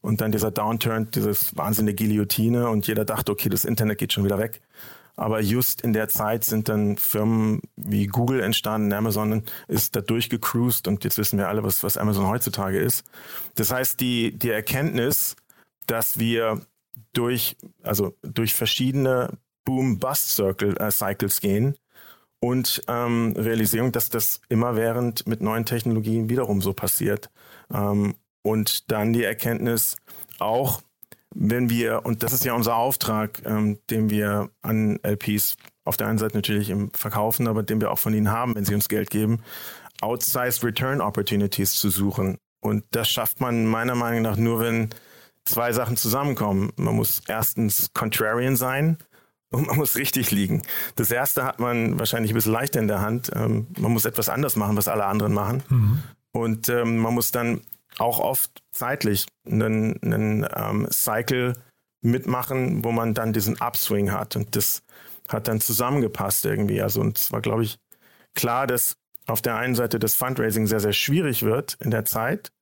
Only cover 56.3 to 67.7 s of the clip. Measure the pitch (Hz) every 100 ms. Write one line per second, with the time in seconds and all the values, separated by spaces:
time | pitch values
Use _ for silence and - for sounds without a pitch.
56.3 | 113 117 110 113 120 117 117 113 120 113
57.3 | 123 117 120 - - _ - 117 117 98
58.3 | 131 - - _ - 123 143 113 98 -
59.3 | _ - 107 110 110 110 - - 110 107
60.3 | 107 107 - 107 104 - - - 110 117
61.3 | 127 123 120 - _ _ _ 117 123 -
62.3 | 127 123 131 127 110 117 117 113 110 113
63.3 | 110 104 - 120 - - 104 101 95 -
64.3 | - 107 113 - - _ - - - -
65.3 | 113 107 110 - 104 123 143 113 - 98
66.3 | - 104 104 104 101 104 107 110 107 -
67.3 | 113 110 110 113